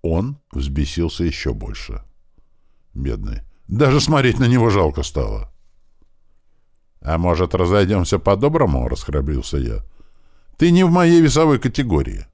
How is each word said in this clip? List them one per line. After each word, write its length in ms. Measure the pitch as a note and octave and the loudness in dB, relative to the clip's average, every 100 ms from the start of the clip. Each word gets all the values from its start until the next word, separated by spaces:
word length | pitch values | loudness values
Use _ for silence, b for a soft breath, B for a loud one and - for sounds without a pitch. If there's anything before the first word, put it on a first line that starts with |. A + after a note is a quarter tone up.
Он 360 | E2 E2 A#2+ C#3+ _ | -2 -2 -4 -10 _
взбесился 720 | C#2 C2+ C#2 C#2+ - E2 - | -8 -6 -4 -4 -4 -6 -2
еще 300 | E2 D2 - | -4 -4 -8
больше. 500 | A1 G#1+ G#1+ - G1+ - _ _ _ _ _ _ _ _ | -8 -10 -14 -12 -14 -16 _ _ _ _ _ _ _ _
Бедный. 480 | - C3+ A#2 - - - _ - | -8 -6 -6 -8 -10 -12 _ -8
Даже 340 | G2+ C3+ C#3 | 0 2 2
смотреть 380 | - D3+ B2+ A#2 | 2 2 2 2
на 60 | B2 | 2
него 220 | B2 A2+ | 4 2
жалко 340 | G2+ D#2+ C#2+ | 2 0 -2
стало. 480 | - D2+ A#1 G#1 - - _ _ _ _ _ _ _ _ _ _ _ _ _ _ | -6 -4 -6 -6 -10 -16 _ _ _ _ _ _ _ _ _ _ _ _ _ _
"А 160 | - E2 | -4 -2
может, 380 | F2+ E2+ F2+ F#2 | 0 0 0 0
разойдемся 640 | F2+ G#2 F#2+ G2+ F2 F#2+ | 2 2 2 0 0 0
по-доброму?" 720 | - G2+ C#3 D#3+ F#3 C2+ B1 | 0 0 0 2 0 0 -2
расхрабрился 680 | B1 - C#2+ C#2 C2+ - C#2+ | -6 -4 -4 -2 -4 -4 -4
я. 280 | A#1+ A1 - - - - _ - - - | -4 -6 -10 -20 -20 -20 _ -20 -20 0
"Ты 140 | E3+ | 4
не 120 | F3 | 4
в 80 | F#3 | 4
моей 300 | F3+ E3+ E3+ | 4 6 6
весовой 380 | D#3+ D3+ D#3+ C#3+ | 6 4 2 2
категории". 680 | C3+ B2+ B2+ D#2 B1+ - - | 0 -4 -2 -2 -2 -8 -14